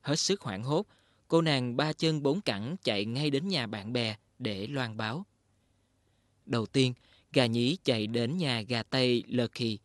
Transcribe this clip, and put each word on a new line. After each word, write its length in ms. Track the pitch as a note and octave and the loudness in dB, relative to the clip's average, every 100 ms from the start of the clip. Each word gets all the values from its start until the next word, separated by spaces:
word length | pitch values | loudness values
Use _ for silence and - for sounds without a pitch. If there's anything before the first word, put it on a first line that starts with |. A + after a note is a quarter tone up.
Hết 140 | - D#3 | -2 -2
sức 260 | - G3+ | 0 -2
hoảng 220 | - F#2+ | -4 -6
hốt, 220 | A#2+ D3+ G#3+ _ _ _ _ | -2 -2 -2 _ _ _ _
cô 140 | E3 | 2
nàng 360 | D#3+ C#3 B2 A#2+ | 4 2 2 0
ba 160 | D3+ | 0
chân 300 | D#3 D#3+ D#3 | 2 0 2
bốn 180 | C#3+ E3 | 2 2
cẳng 340 | - G2+ A#2 F#3 | -2 -4 -4 -4
chạy 220 | - G2+ G#2 | -2 0 -2
ngay 240 | B2 D3+ | -2 0
đến 180 | C#3 F#3 | 0 -2
nhà 200 | F3 A2+ | -4 -4
bạn 260 | G#2+ G2+ | -6 -4
bè 220 | B2 A2+ G#2+ _ _ | -2 -2 -6 _ _
để 280 | A#2+ G2 A2 | -6 -4 -4
loan 300 | C#3 B2 A2 | -4 -4 -4
báo. 280 | A2 C3+ G3+ _ _ _ _ _ _ _ _ _ _ _ - | -4 -4 -10 _ _ _ _ _ _ _ _ _ _ _ -4
Đầu 200 | A#2 G#2+ | -2 0
tiên, 280 | C3+ B2+ B2+ _ _ _ | 2 2 0 _ _ _
gà 120 | C#3+ B2 | 2 4
nhí 320 | A#2 A#2+ F#3 | 4 2 0
chạy 240 | - A#2 G#2+ | 0 0 0
đến 300 | A#2+ A#2 F3+ | 0 -2 0
nhà 240 | D3+ A#2 | -2 -2
gà 220 | G#2+ A#2+ | -2 -4
tây 400 | - C3 B2+ A#2+ - | -2 2 4 2 0
Lucky. 520 | B2 A#2+ - A#2 G#2 | -2 -2 -2 -4 -4